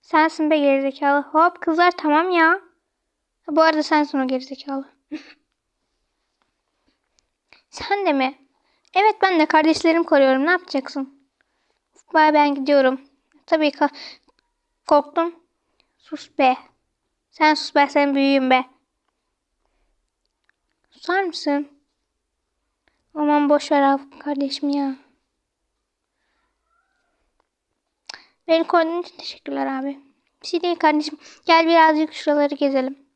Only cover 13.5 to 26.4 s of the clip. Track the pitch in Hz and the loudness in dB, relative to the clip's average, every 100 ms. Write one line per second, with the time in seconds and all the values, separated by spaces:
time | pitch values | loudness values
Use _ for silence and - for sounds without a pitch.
13.5 | 320 302 - 294 - - - _ _ _ | 0 0 0 -4 -4 -20 -20 _ _ _
14.5 | _ _ _ - 294 294 339 339 339 _ | _ _ _ 0 0 2 -4 -4 -8 _
15.5 | _ _ _ _ _ _ 302 - - 262 | _ _ _ _ _ _ -18 -12 0 0
16.5 | 254 _ _ _ _ _ _ _ - 302 | 0 _ _ _ _ _ _ _ 0 0
17.5 | 302 - 294 285 294 285 277 277 277 262 | 0 -2 -2 0 0 0 0 2 0 2
18.5 | 254 254 _ _ _ _ _ _ _ _ | 0 -2 _ _ _ _ _ _ _ _
19.5 | _ _ _ _ _ _ _ _ _ _ | _ _ _ _ _ _ _ _ _ _
20.5 | _ _ _ _ _ - 370 370 - 294 | _ _ _ _ _ -4 -4 -4 -6 -4
21.5 | 285 285 _ _ _ _ _ _ _ _ | -4 -6 _ _ _ _ _ _ _ _
22.5 | _ _ _ _ _ _ 302 294 294 285 | _ _ _ _ _ _ -4 0 0 2
23.5 | 294 - 285 277 277 277 - 294 277 277 | 0 0 0 2 0 -6 -14 -8 -6 -6
24.5 | - 285 285 277 262 _ _ _ _ _ | -6 -4 -4 -6 -8 _ _ _ _ _
25.5 | _ _ _ _ _ _ _ _ _ | _ _ _ _ _ _ _ _ _